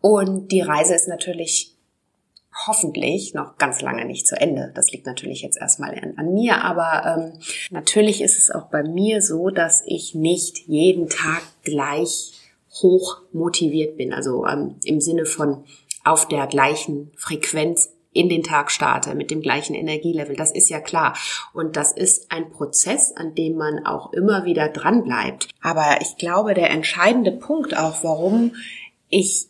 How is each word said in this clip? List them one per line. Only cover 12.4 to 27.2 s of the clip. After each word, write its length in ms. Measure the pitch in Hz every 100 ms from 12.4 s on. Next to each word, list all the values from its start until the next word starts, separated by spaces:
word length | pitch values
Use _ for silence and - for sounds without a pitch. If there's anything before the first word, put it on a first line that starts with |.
| - _ _ -
hoch 400 | 185 185 185 - _
motiviert 680 | 160 170 - 160 156 156 156
bin, 160 | 127
also, 320 | - 143 123 -
ähm, 300 | 143 139 -
im 180 | - 156
Sinne 240 | 165 165 156
von 380 | - 147 139 - - _ -
auf 240 | - 156 -
der 180 | 147 135
gleichen 680 | 143 135 151 - 143 147 -
Frequenz 760 | - 151 - 156 156 170 - _ _
in 160 | - 175
den 140 | 170
Tag 280 | 156 156 147
starte, 440 | - - - 151 143
mit 160 | 147
dem 100 | 156
gleichen 340 | 139 135 147 147
Energielevel. 600 | 156 151 165 160 143 139
Das 160 | 156
ist 180 | - -
ja 100 | 156
klar. 380 | 151 170 147 - - - -
Und 220 | - 160 156
das 160 | 147
ist 400 | - 185 - -
ein 200 | 165 160
Prozess, 600 | - 147 - 180 185 160 -
an 200 | 165 156
dem 200 | 160 160
man 300 | 151 151 -
auch 280 | - -
immer 320 | - 196 196 180
wieder 240 | 156 151
dran 340 | - 156 233
bleibt. 460 | - 117 117 - - -
Aber 380 | 165 160 151 143
ich 160 | - -
glaube, 360 | 170 180 214
der 160 | 180 170
entscheidende 600 | 160 156 - 185 247